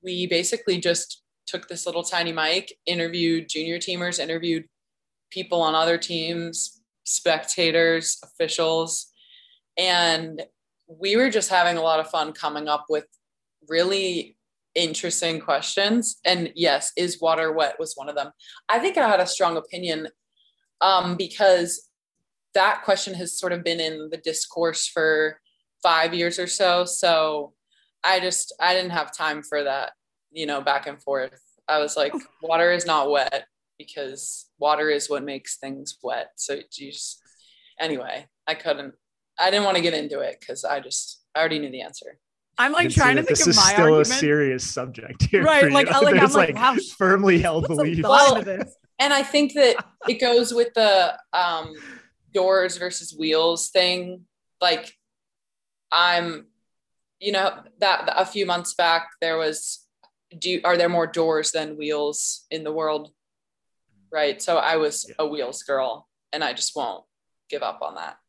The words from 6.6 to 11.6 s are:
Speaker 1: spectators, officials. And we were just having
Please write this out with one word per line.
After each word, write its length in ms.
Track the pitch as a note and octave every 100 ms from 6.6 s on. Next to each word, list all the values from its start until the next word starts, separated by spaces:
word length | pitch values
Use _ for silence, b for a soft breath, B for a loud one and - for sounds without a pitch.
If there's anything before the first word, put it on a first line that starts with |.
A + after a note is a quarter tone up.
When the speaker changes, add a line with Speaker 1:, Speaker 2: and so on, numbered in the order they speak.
| - - _ _
Speaker 1:
spectators, 1120 | - - - D#3 - - E3 D#3+ E3 E3 D#3+ -
officials. 880 | - _ E3 D#3+ E3 E3 E3 - - b b b b b _ -
And 680 | F#3 F3 E3+ D#3+ D#3+ D#3 - _ _ _ _
we 280 | D#3+ F#3+ G#3+
were 140 | C4
just 200 | A3 F#3
having 260 | F#3